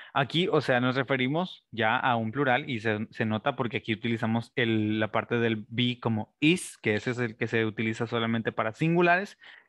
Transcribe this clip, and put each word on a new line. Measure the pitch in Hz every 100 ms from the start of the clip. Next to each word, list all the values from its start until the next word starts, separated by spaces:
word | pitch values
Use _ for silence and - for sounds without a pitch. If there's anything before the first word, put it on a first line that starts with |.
| -
Aquí, | 135 139 156 -
o | 151
sea, | 135 123
nos | 127 127
referimos | 123 135 127 156 185 - _
ya | 113 110 123
a | 131 120
un | 110
plural | 135 139 123 151
y | 117
se, | 113 104 110
se | -
nota | 113 110 143 131
porque | 120 113
aquí | -
utilizamos | 107 117 113 113 113 117 -
el, | 117 110 107 107
la | 107
parte | 113 104 123
del | 117 110 104
be | 117 123 123
como | 120 110 107 _
is, | 151 185 - -
que | 117
ese | 104 127
es | 120
el | 120 110
que | 117
se | 117
utiliza | 110 104 110 110 117
solamente | 117 113 117 120
para | 117 110
singulares, | - 160 170 175 180 202 - - -